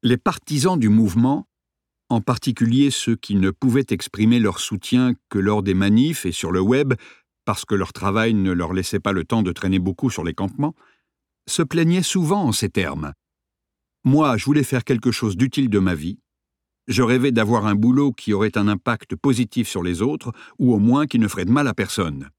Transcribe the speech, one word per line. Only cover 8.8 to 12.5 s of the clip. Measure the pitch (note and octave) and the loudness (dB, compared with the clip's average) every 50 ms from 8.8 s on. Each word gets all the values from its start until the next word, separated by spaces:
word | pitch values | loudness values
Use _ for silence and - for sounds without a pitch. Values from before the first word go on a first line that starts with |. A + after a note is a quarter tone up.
| F2+ - - G2+ | -4 -4 -6 -4
pas | - G#2 G2+ | -4 -2 -2
le | F#2 D#2+ | -2 -4
temps | - - A2+ | -2 -2 0
de | G#2 F2+ | 0 -2
traîner | E2+ - - F#2+ F#2+ F#2+ | -4 -4 -2 -2 0 0
beaucoup | F2+ F#2+ F2+ - - C3 | 0 -2 -4 -2 -4 -4
sur | A2+ - E2 | -4 -4 -6
les | E2+ D2+ | -8 -6
campements, | - G2 G2 G2+ B2+ C#3+ D3+ E3 _ _ _ _ _ _ _ _ _ _ _ _ _ _ - | -6 -6 -8 -4 -4 -6 -6 -6 _ _ _ _ _ _ _ _ _ _ _ _ _ _ -10
se | - - E3+ | -4 -4 -4
plaignaient | C3+ - E3 E3 E3 F3 F#3 F#3 | -2 0 0 2 2 2 0 0
souvent | - - F#3+ F3 D3+ F#3+ G#3 F#3+ | 0 -2 -2 0 0 0 0 0
en | C3+ | 0